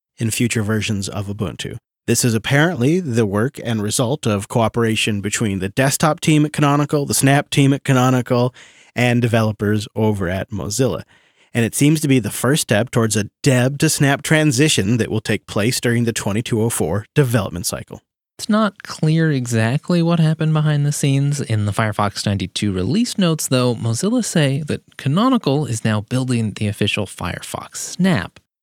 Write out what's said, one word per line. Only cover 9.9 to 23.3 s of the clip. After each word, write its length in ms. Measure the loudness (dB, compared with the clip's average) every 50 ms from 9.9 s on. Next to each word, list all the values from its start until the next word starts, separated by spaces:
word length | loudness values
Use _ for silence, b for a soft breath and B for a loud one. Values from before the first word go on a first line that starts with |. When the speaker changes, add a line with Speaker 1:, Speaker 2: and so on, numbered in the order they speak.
| -4
Speaker 1:
over 320 | 0 0 0 0 0 -2 -2
at 240 | -2 -4 -6 -6 -6
Mozilla. 500 | -8 -6 -4 -2 0 0 0 0 -4 -8 b b b b b b b b b b
And 80 | 0 0
it 120 | 0 0
seems 240 | 2 4 4 4 2
to 80 | 2 2
be 100 | 2 2
the 140 | 2 0 -6
first 300 | -2 0 0 0 0 0
step 280 | 0 0 0 0 0
towards 240 | 0 0 0 2 0
a 160 | -2 -2 -4 _ _ 0
Deb 340 | 2 2 4 2 0 0 0
to 100 | 0 0
Snap 340 | 2 2 2 2 0 0 0
transition 720 | 2 2 4 4 2 4 4 2 2 2 0 0 0 2
that 120 | 0 0 0
will 120 | -2 -4
take 260 | -2 -2 -4 -4 _
place 340 | -6 -4 -2 0 0 -2 -2
during 220 | 0 0 0 0 0
the 100 | 0 -2
twenty-two 480 | -4 -4 -4 -2 -2 -2 -2 -2 0
oh 80 | 0 0
four 380 | 0 0 -2 0 -2 -2 -4 _ 0
development 500 | 2 2 2 2 0 0 -2 -4 -6 -6
cycle. 380 | -6 -8 -8 -10 -12 -18 -20 _ _ _ _ _ _ _
Speaker 2:
It's 120 | -12 -4 -2
not 340 | 0 0 0 0 -4 _ -16
clear 480 | -14 -8 -2 0 2 2 2 2 2
exactly 720 | 2 0 -2 -2 0 0 2 2 0 -2 -2 0 0 0 2
what 160 | 2 2 2
happened 340 | 2 2 2 0 0 0 0
behind 320 | 2 2 2 0 0 0
the 60 | 0
scenes. 500 | -2 0 0 0 2 2 2 0 -2 -2
In 260 | -2 -2 -2 0 0
the 40 | -2
Firefox 560 | 0 0 -2 -2 0 0 -2 -2 -2 -4 -2
ninety-two 460 | -2 -2 -2 -2 -6 -6 -4 -2 -2 -2
release 440 | 0 -2 0 0 0 0 -2 0 0
notes, 280 | 0 0